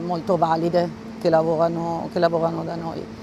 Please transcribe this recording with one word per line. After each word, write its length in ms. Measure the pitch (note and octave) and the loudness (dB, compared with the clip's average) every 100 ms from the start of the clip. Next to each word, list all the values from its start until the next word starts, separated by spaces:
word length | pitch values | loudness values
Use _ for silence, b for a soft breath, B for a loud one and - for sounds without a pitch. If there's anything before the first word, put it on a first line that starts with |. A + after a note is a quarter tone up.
molto 360 | E3+ E3+ D3+ F3 | -4 -4 0 2
valide 680 | E3 E3 E3+ E3+ E3+ - - - | 4 2 2 2 0 -4 -14 -2
che 80 | F3 | 4
lavorano, 800 | D#3+ D#3+ D#3+ E3+ E3+ E3+ E3 D#3+ | 4 4 2 2 0 -4 -4 -4
che 60 | F#3 | 2
lavorano 440 | E3+ E3 E3 E3 | 2 2 0 -2
da 120 | E3 E3+ | -6 -6
noi. 280 | E3 - - - | -6 -8 -10 -10